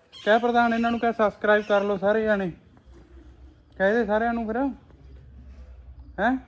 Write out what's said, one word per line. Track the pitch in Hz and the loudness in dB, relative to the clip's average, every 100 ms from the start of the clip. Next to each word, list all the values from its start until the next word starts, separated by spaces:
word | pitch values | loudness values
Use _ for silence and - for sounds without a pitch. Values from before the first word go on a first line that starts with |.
| _ - | _ -4
ਕਹਿ | 208 220 | 2 2
ਪ੍ਰਧਾਨ | 240 240 233 | 4 2 2
ਇਹਨਾਂ | 226 233 | 2 0
ਨੂੰ | 233 | 0
ਕਹਿ | 233 | -2
ਸਬਸਕ੍ਰਾਈਬ | 226 208 - 208 214 | 0 0 0 2 2
ਕਰ | 214 202 | 2 0
ਲਓ | 202 196 | 0 0
ਸਾਰੇ | 196 220 | 0 0
ਜਾਣੇ। | 220 202 185 - _ _ - - - - - - - - _ - | 0 0 -2 -8 _ _ -20 -20 -20 -20 -20 -20 -20 -20 _ -2
ਕਹਿ | 190 | 0
ਦੇ | 233 208 | 2 0
ਸਾਰਿਆਂ | 214 233 | 0 -2
ਨੂੰ | 233 220 | -4 -4
ਫਿਰ। | 226 277 - - - - - - - - - - - - - - - | -4 -4 -6 -16 -20 -20 -20 -20 -20 -20 -20 -20 -20 -20 -20 -14 -4
ਹੈਂ? | 220 262 | -2 -2